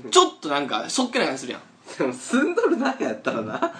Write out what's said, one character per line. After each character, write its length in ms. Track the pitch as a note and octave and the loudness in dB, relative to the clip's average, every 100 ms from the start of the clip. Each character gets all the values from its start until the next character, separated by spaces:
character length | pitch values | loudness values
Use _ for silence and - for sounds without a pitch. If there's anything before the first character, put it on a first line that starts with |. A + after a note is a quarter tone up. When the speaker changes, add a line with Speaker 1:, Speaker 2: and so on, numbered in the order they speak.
Speaker 1:
う 40 | A#2+ | 4
ん。 20 | |
Speaker 2:
ち 80 | - | 6
ょ 80 | - | 6
っ 120 | - | 2
と 80 | E4 | -2
な 100 | - | -2
ん 80 | F#3 | 0
か、 200 | - - | -2 -2
そ 140 | - | -2
っ 60 | B3 | 0
け 80 | C4+ | 0
な 60 | D#3+ | 0
い 20 | |
感 80 | C3+ | -2
じ 60 | |
す 40 | A#2+ | -8
る 60 | |
や 60 | G2 | -10
ん。 40 | - - - - | -14 -20 -14 -4
Speaker 1:
で 60 | |
も、 80 | C3+ | -2
住 300 | B2 - B3 D#4 | -2 -2 2 2
ん 40 | F4 | 2
ど 60 | |
る 180 | A#4+ A3+ | 2 2
だ 140 | C4 | 0
け 100 | - | -2
や 80 | - | -4
っ 100 | - | -4
た 80 | - | -4
ら 120 | A2+ | -4
な、 300 | A2 A2+ E4+ - | -4 -2 -4 -4